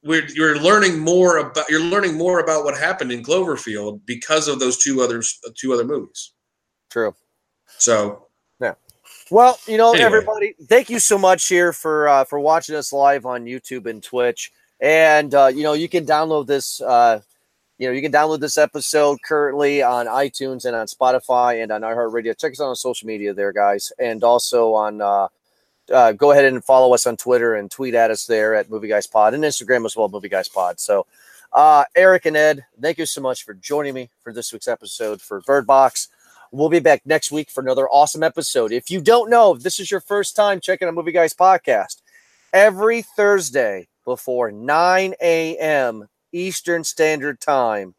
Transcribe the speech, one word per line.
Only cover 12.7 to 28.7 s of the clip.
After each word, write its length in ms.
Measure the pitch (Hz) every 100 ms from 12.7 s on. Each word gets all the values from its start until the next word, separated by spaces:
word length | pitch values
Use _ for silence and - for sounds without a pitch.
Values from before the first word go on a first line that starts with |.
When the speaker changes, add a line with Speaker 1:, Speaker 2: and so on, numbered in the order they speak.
| 151
Speaker 2:
us 180 | 139
live 320 | 139 139 139 123
on 180 | 123
YouTube 440 | 120 127 - 127 113
and 140 | 110
Twitch. 520 | - 123 123 117 - _ _ _
And, 560 | 135 160 160 151 147 143
uh, 120 | 135
you 160 | 131
know, 100 | 151
you 160 | 151 165
can 160 | 175 151
download 420 | 151 160 156 123
this, 320 | 139 - -
uh, 400 | 127 120 120 107 _ _ _ _ _ _
you 80 | 127
know, 60 |
you 80 | 127
can 80 | 147
download 280 | 147 156 156
this 180 | 143 -
episode 640 | 147 151 - 156 147 143
currently 580 | - 151 147 143 143 143
on 240 | 123 123 117
iTunes 600 | 123 139 - 135 127 123
and 100 | 117
on 100 | 107
Spotify 800 | - 127 127 - 123 123 117
and 80 | 110
on 100 | 107
iHeartRadio. 560 | 110 117 113 117 113 110
Check 140 | 156
us 100 | 120
out 60 | 143
on 80 | 120
social 320 | 127 117 107
media 260 | 110 104
there, 180 | 98 101
guys. 400 | 98 101 101 - -
And 260 | 123 110
also 500 | 117 120 - 123 113
on, 280 | 107 107 104
uh, 260 | 101 101 95 _ _ _ _ _ -
uh, 200 | 127 117
go 180 | 104 143
ahead 140 | 143 135
and 180 | 127
follow 300 | - 131 127
us 140 | 123 123
on 100 | 117
Twitter 380 | 123 123 117 110
and 140 | 101
tweet 260 | - 135 117
at 160 | 113
us 140 | 107 -
there 300 | 113 107 110
at 140 |
Movie 180 | 104